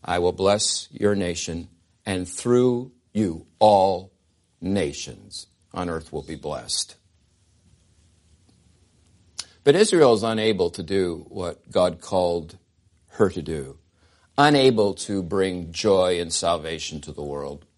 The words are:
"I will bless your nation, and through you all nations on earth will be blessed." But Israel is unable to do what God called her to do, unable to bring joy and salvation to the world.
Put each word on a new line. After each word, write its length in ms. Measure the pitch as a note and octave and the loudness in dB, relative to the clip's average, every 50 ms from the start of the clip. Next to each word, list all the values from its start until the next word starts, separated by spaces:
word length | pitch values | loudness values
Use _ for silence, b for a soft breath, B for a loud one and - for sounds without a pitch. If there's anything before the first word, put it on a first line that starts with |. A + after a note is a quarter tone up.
| _ | _
"I 140 | - F2 F2 | -2 -2 0
will 140 | F2 F2+ F2 | 0 0 0
bless 560 | F2 F#2+ F#2+ G2+ G#2+ - - - - - - | 2 2 2 2 2 0 -2 -4 -4 -8 -12
your 240 | - - - G2+ G#2 | -10 -2 0 0 0
nation, 540 | G2+ G2+ F2+ E2+ E2 - - E2 E2+ E2+ - _ _ _ _ _ _ _ | 2 -2 -4 -4 -6 -8 -8 -8 -10 -10 -12 _ _ _ _ _ _ _
and 240 | - G2 F#2 F2+ F2 | -6 -6 -6 -6 -8
through 600 | - - - A#2+ B2 B2 B2 B2+ B2 A#2+ B2+ - _ _ _ _ _ | -10 -8 -2 2 2 4 4 2 0 -2 -6 -10 _ _ _ _ _
you 340 | G#2 A2 F#2 D#2+ D#2+ - _ _ _ | -2 -2 -2 -2 -8 -12 _ _ _
all 500 | A2 G#2+ G#2 G2 F#2+ G2 F#2+ E2+ F#2+ G2 _ _ _ _ _ _ _ _ _ _ | 4 6 6 6 4 2 0 -4 -8 -14 _ _ _ _ _ _ _ _ _ _
nations 880 | - F2+ G2 G2 F2 D2 C#2+ - - - A#1+ G1+ G2+ G#2 - - - _ _ _ _ _ _ | -6 -2 -2 0 -2 -2 -4 -8 -12 -14 -14 -18 -20 -18 -18 -18 -18 _ _ _ _ _ _
on 160 | F2+ F2+ F2 | -8 -8 -6
earth 240 | E2 E2 D#2+ - - | -6 -8 -10 -10 -12
will 120 | D2+ D2 | -12 -12
be 100 | - D#2+ | -10 -14
blessed." 640 | - - D#2 D2+ C2 - - - - - - - _ _ _ _ _ _ _ _ _ _ _ _ _ _ _ _ _ _ _ _ _ _ _ _ _ _ _ _ _ _ _ _ _ _ _ _ _ _ _ _ _ _ _ _ _ _ _ _ B B B B B B | -12 -10 -10 -10 -10 -8 -8 -6 -6 -6 -8 -12 _ _ _ _ _ _ _ _ _ _ _ _ _ _ _ _ _ _ _ _ _ _ _ _ _ _ _ _ _ _ _ _ _ _ _ _ _ _ _ _ _ _ _ _ _ _ _ _ B B B B B B
But 140 | C#3+ C#3+ | 4 6
Israel 380 | F3+ G#3+ A3 - F3 D3+ B2+ A2+ | 6 4 4 6 6 8 8 6
is 100 | G#2+ G#2 | 4 2
unable 460 | A2+ A2+ A2 G#2+ A2 A2 F2+ F2+ F2 | -2 -2 0 0 0 2 2 0 -2
to 120 | - - F#2 | -2 -6 -8
do 440 | E2 G2 G2 F#2 F2 E2+ D#2+ D#2 - | -2 0 0 0 0 -2 -8 -12 -14
what 420 | - G2 F#2 F2 D#2+ _ _ _ | -12 -8 -8 -8 -8 _ _ _
God 300 | - G#2 F2+ F2+ E2+ F2 | 0 2 2 2 0 -4
called 580 | - - - F#2 F2+ F2 F2 F2 D#2+ E2 - - _ _ _ _ _ _ _ _ _ _ | -10 -4 -2 0 0 0 0 -2 -6 -8 -18 -20 _ _ _ _ _ _ _ _ _ _
her 200 | _ - A2+ F#2+ | _ 2 2 2
to 120 | E2 - D2+ | 2 -4 -8
do, 360 | D2 D#2+ D2+ C#2 C2+ C#2 _ _ _ _ _ _ _ _ _ _ _ _ | -8 -8 -8 -8 -12 -16 _ _ _ _ _ _ _ _ _ _ _ _
unable 580 | - C#3+ D3 D3 C#3 C3 C3+ B2+ A2 G#2 G2 F#2 | 4 4 4 6 6 6 6 6 4 2 0 0
to 280 | - - - G#2 G2 F2+ | -4 -8 -6 -4 -4 -4
bring 480 | E2 F2+ G2 F#2+ F#2+ F#2 F2+ F2 E2 | -4 -2 -2 -2 -2 -2 -6 -10 -10
joy 500 | E2+ - - A2 G2 F#2+ F#2 F2+ F2+ E2+ | -10 -4 0 2 4 4 4 2 2 -2
and 120 | F2 E2 E2 | -4 -4 -6
salvation 680 | - - E2+ E2+ E2+ D2+ D#2+ E2 D#2+ - - D#2+ D2+ C#2+ | -4 -2 -2 -2 -2 -4 -8 -10 -8 -10 -10 -12 -12 -12
to 100 | - D2+ | -14 -12
the 100 | - D2 | -12 -10
world. 420 | D2 C#2+ C#2+ C#2+ C#2 D2 D2+ - _ _ | -10 -8 -8 -8 -10 -12 -14 -18 _ _